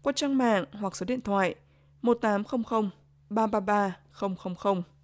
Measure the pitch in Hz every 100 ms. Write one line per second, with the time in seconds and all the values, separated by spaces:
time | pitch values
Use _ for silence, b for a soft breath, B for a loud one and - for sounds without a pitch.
0 | 285 277 285 269 247 202 - 208 196 -
1 | 185 254 202 196 185 - b b b _
2 | 233 240 220 202 214 247 220 226 208 -
3 | _ _ _ 214 220 214 196 208 202 180
4 | _ - 202 185 185 175 202 190 175 _